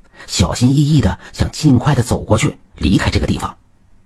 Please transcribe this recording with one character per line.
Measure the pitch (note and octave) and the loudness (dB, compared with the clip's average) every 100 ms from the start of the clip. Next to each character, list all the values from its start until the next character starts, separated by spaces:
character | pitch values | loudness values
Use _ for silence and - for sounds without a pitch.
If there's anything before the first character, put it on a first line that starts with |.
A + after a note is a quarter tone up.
| _ - - | _ -20 -8
小 | - F2 - | -2 -2 0
心 | B2 | 2
翼 | C#3 | 2
翼 | C#3+ D3+ | 2 2
的 | G2 F#2 - | 2 -2 -8
想 | - - | -6 -6
尽 | - D3+ B2 | -2 2 2
快 | - | 2
的 | C3 | 0
走 | A2+ G2+ | 0 -4
过 | - G#2+ | 0 0
去 | D3+ - _ - | 0 -6 _ -6
离 | - - | 0 0
开 | - | 0
这 | - | -2
个 | - | -2
地 | - | -4
方。 | - - _ _ _ - | -6 -12 _ _ _ -20